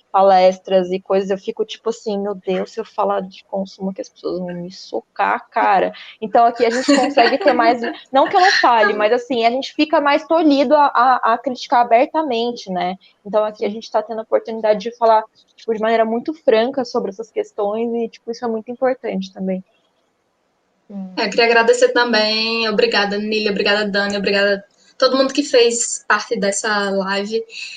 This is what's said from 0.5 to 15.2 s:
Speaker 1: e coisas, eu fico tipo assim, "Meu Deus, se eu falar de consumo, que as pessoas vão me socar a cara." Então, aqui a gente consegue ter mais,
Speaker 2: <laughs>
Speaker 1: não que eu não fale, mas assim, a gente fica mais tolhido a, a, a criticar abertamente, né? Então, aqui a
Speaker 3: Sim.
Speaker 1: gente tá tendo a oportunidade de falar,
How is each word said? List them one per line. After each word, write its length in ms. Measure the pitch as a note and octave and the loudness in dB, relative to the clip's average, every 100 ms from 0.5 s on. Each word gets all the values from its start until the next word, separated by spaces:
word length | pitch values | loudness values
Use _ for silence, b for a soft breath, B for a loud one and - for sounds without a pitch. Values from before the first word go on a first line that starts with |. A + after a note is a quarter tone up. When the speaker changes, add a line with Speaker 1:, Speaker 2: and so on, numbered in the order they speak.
| F#3+ - F#3+ F3+ | 2 0 0 2
Speaker 1:
e 80 | F#3+ | -4
coisas, 320 | - G3 F#3+ | -2 -2 0
eu 80 | G3 | -4
fico 260 | A3+ - G#3+ | -6 -6 -6
tipo 240 | - A3 | -8 -8
assim, 300 | A3+ A3+ G3+ | -6 -6 -4
"Meu 160 | G3+ F#3+ | -6 -6
Deus, 360 | - F#3 G#3 | -4 -4 -4
se 60 | A3+ | -10
eu 60 | G#3+ | -10
falar 360 | - G3+ G3+ | -4 -2 -2
de 220 | F#3+ - - | -6 -14 -10
consumo, 460 | G3 G3 - F#3+ | -8 -8 -8 -8
que 100 | F#3+ | -8
as 80 | G3+ | -14
pessoas 280 | _ - F3 | _ -8 -8
vão 160 | F3+ | -8
me 180 | F3 F3 | -10 -12
socar 680 | F#3+ - - - - G3 A3+ | -16 -10 -10 -8 -4 -2 -2
a 20 | |
cara." 520 | - A#3 G#3+ F#3+ F3+ - B B | -4 -2 2 2 0 -6 B B
Então, 240 | A3 B3 A#3 | 0 4 4
aqui 180 | A#3+ | 2
a 60 | A#3 | 0
gente 240 | A#3+ C4+ C#4 | 0 2 2
consegue 440 | B3+ C4+ A#3+ C4+ | 2 2 2 2
ter 140 | C#4+ | 2
mais, 280 | B3 A#3 A#3+ | 4 2 2
Speaker 2:
<laughs> 300 | A#3+ - - | -4 -10 -2
Speaker 1:
não 140 | C4 E4+ | 2 4
que 60 | G4 | 4
eu 60 | |
não 100 | F#4 | 4
fale, 420 | G4+ D4+ A#3 G#3 | 4 4 4 2
mas 180 | G#3 G#3+ | 2 2
assim, 320 | A#3+ A#3+ A#3+ | 0 0 0
a 60 | A3+ | 0
gente 240 | B3+ - | 0 -4
fica 260 | - D4+ D#4+ | -2 0 2
mais 240 | C#4+ D4+ - | 2 0 2
tolhido 480 | E4 D#4+ C#4 C4+ D4 | 2 4 4 4 4
a, 100 | C#4+ | 4
a, 400 | - B3+ B3 - | 4 2 2 2
a 40 | A#3+ | 0
criticar 420 | C#4 B3 - B3+ | -4 -8 0 2
abertamente, 840 | A#3+ A#3 B3+ D#4 D#4 A3+ A#3+ A#3+ G3 | 4 4 2 -2 -2 -2 -4 -6 -6
né? 240 | F3+ F3 F#3+ b b G3+ | -4 -4 -6 b b -4
Então, 180 | G#3+ | -2
aqui 220 | G#3+ G#3+ G3+ | -2 -4 -6
a 40 | |
Speaker 3:
Sim. 40 | A3 | -6
Speaker 1:
gente 140 | - | -6
tá 140 | A3 | -4
tendo 160 | G#3+ A3 | -4 -8
a 40 | |
oportunidade 580 | A3+ G#3+ A3+ A3 A3 G#3 | -4 -4 -4 -4 -2 -2
de 140 | A3+ A#3 | -4 0
falar, 280 | A3+ A3 | 2 2